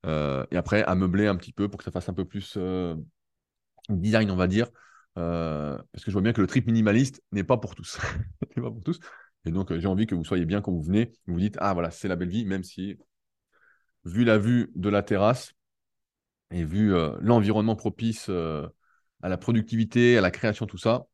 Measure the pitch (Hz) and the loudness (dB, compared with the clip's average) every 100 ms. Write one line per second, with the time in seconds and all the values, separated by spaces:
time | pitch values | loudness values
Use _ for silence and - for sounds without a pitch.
0 | - 78 73 67 - 90 - 107 - 92 | -2 -2 0 -2 -2 -4 0 0 2 2
1 | 92 95 104 92 - - 101 - - 90 | 2 2 2 0 -6 -4 -4 -4 -8 -6
2 | - 92 87 101 95 104 92 92 87 80 | -6 -6 -8 -8 -10 -6 -4 -2 -4 -6
3 | 80 _ _ _ _ _ _ _ - 95 | -12 _ _ _ _ _ _ _ -4 -2
4 | 101 110 104 92 90 101 117 _ - _ | 2 2 2 2 2 2 0 _ -20 _
5 | _ - 85 85 82 76 73 65 - - | _ -6 -4 -2 -4 -4 -6 -8 -14 -10
6 | - 98 104 110 92 135 107 113 107 110 | -4 0 2 2 2 2 2 2 4 4
7 | 135 - _ 101 90 123 - - - - | 2 -4 _ -6 0 0 0 -12 -14 -8
8 | - - - - - - 120 113 98 175 | -6 -6 -8 -10 -8 -6 -8 -8 -6 -6
9 | - - - _ 82 87 95 85 95 92 | -10 -20 -20 _ -4 -4 -2 -2 0 0
10 | 110 90 80 92 82 101 101 87 78 104 | 0 -2 -2 -2 0 -2 -2 -4 0 0
11 | 120 _ - 87 101 - 101 90 85 - | 0 _ -6 -2 -2 -2 -2 0 -2 -4
12 | 98 90 90 104 104 95 92 - 98 - | -6 -4 -4 -4 -4 -4 -6 -10 -10 -12
13 | _ _ _ _ _ _ _ _ _ _ | _ _ _ _ _ _ _ _ _ _
14 | 87 95 117 110 104 123 - - 98 101 | -6 2 4 4 4 2 0 -2 2 2
15 | 101 98 104 127 - _ _ _ _ _ | 2 2 4 2 -6 _ _ _ _ _
16 | _ _ _ _ _ 87 80 95 107 90 | _ _ _ _ _ -4 -2 2 4 4
17 | 78 50 107 120 101 107 107 110 107 - | 2 0 4 4 4 2 2 0 -4 -4
18 | 113 110 - 90 82 78 80 _ _ _ | -4 -4 -4 -4 -2 -4 -8 _ _ _
19 | _ _ 92 90 - 117 - 113 110 120 | _ _ -6 -4 0 0 0 -2 0 4
20 | 120 120 92 - 113 104 107 92 113 123 | 6 6 4 0 -4 -2 -6 -2 0 0
21 | 135 | -4